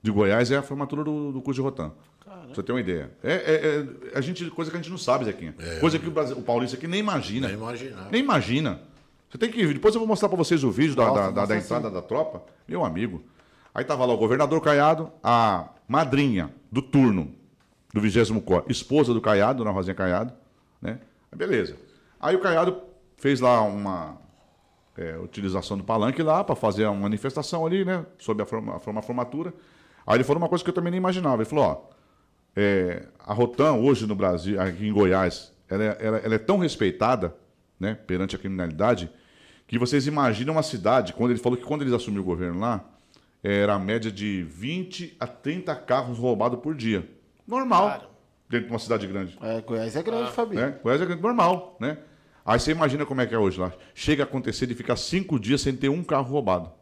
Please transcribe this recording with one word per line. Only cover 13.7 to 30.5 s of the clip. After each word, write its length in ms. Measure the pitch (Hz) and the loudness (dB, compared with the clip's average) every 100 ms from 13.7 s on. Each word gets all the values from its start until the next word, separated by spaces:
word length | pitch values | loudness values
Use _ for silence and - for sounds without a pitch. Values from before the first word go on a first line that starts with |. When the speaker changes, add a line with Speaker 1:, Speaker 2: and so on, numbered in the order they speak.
Speaker 1:
Aí 100 | - | -6
tava 220 | - 143 127 | -4 0 2
lá 80 | |
o 20 | 117 | 2
governador 440 | 110 131 143 160 | 2 4 2 2
Caiado, 500 | 156 147 147 160 160 - | 4 4 6 4 -2 -4
a 460 | 113 117 113 92 82 - _ | 2 4 4 2 -4 -16 _
madrinha 680 | 135 135 135 143 101 82 - _ | 0 2 2 2 0 -2 -10 _
do 100 | 117 | -6
turno 540 | 131 143 127 98 73 - _ _ _ _ _ | 2 6 6 4 0 -10 _ _ _ _ _
do 80 | 104 | 0
vigésimo 400 | 107 101 110 110 | 2 4 4 2
Cor, 240 | - 90 - | 2 0 2
esposa 440 | 123 - 143 127 | -4 0 2 4
do 80 | 113 | 2
Caiado, 380 | 107 104 107 135 | 4 4 4 2
Dona 120 | 107 | -2
Rosinha 220 | 98 92 92 | -2 -4 -2
Caiado, 360 | 92 90 120 - _ _ _ _ | 0 0 -2 -10 _ _ _ _
né? 200 | - 117 - _ _ | -10 -10 -14 _ _
Aí 40 | - | -8
beleza. 400 | 185 139 90 - - _ _ _ | -2 0 -2 -6 -20 _ _ _
Aí 160 | 147 185 | 0 2
o 40 | |
Caiado 400 | 190 165 175 185 - - _ _ | 4 4 2 0 -10 -20 _ _
fez 240 | 139 135 | 2 4
lá 200 | 123 120 | 6 6
uma, 540 | 107 101 101 92 78 71 - _ _ _ _ _ _ - | 4 0 -4 -4 -8 -14 -20 _ _ _ _ _ _ -12
é, 220 | 85 80 | -10 -10
utilização 580 | 87 - 98 92 85 98 | -12 -6 -2 -2 -4 -8
do 60 | |
palanque 400 | 92 113 107 139 | -2 0 0 0
lá 220 | 156 160 | 2 2
pra 100 | 202 | 2
fazer 320 | 143 107 101 107 | 0 0 2 0
uma 140 | 101 | 0
manifestação 680 | 101 107 135 135 143 170 160 | -2 -2 -4 -6 -6 -2 0
ali, 180 | 185 | 0
né? 220 | 185 180 156 _ | 0 -2 -6 _
Sobre 280 | - 107 | -4 -2
a 20 | 101 | -2
forma-, 300 | 113 107 90 | -4 -6 -8
a 20 | |
forma-, 220 | - 107 | -8 -8
a 20 | |
formatura. 500 | - 123 120 143 170 165 _ _ _ _ - | -6 -6 -4 -6 -10 -12 _ _ _ _ 2
Aí 100 | 113 | 2
ele 80 | |
falou 160 | 127 147 | 4 2
uma 80 | |
coisa 160 | 170 | 2